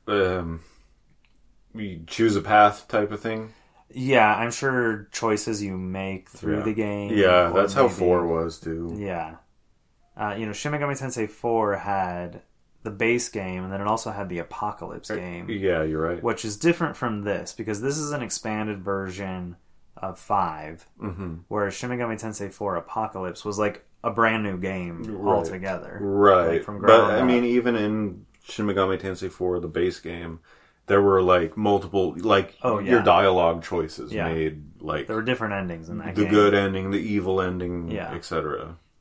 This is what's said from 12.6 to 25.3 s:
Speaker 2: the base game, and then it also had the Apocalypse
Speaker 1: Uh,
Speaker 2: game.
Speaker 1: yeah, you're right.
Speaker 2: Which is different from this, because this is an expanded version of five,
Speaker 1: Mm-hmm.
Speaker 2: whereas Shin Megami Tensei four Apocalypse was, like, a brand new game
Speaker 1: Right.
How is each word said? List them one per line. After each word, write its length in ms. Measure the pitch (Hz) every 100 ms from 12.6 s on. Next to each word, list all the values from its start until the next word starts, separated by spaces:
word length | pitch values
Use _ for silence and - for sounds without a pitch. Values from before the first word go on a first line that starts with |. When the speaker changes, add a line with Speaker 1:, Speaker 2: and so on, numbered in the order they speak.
| _ _
Speaker 2:
the 60 | 110
base 380 | 98 117 120 -
game, 340 | 107 92 92
and 80 | 92
then 80 | 98
it 80 | 101
also 240 | 113 117
had 160 | 98 95
the 120 | 87
Apocalypse 720 | 82 - 104 - 82 82 -
Speaker 1:
Uh, 40 | 107
Speaker 2:
game. 340 | 90 87 90
Speaker 1:
yeah, 340 | 104 95 82
you're 180 | 78 78
right. 200 | 82 87
Speaker 2:
Which 220 | 113 110
is 140 | 113 101
different 400 | 165 170 170 -
from 240 | 123 104
this, 300 | 101 90 87
because 260 | - 110 104
this 180 | 127 151
is 140 | 147
an 100 | 147
expanded 640 | 110 - 113 107 107 98
version 720 | 95 98 95 92 98 92 90 87 _ - _ -
of 240 | 95 87
five, 640 | - 101 87 78 78 82 - _
Speaker 1:
Mm-hmm. 340 | 107 87 92 82 -
Speaker 2:
whereas 260 | 107 101
Shin 160 | - 123
Megami 280 | 123 120 110
Tensei 300 | 113 101 98
four 240 | - 101 87
Apocalypse 720 | - 110 107 95 92 87 104
was, 120 | 101
like, 280 | 104 - - _
a 80 | 117
brand 320 | 110 113 110
new 140 | 104 90
game 440 | 92 92 87 85
Speaker 1:
Right. 300 | 107 101 101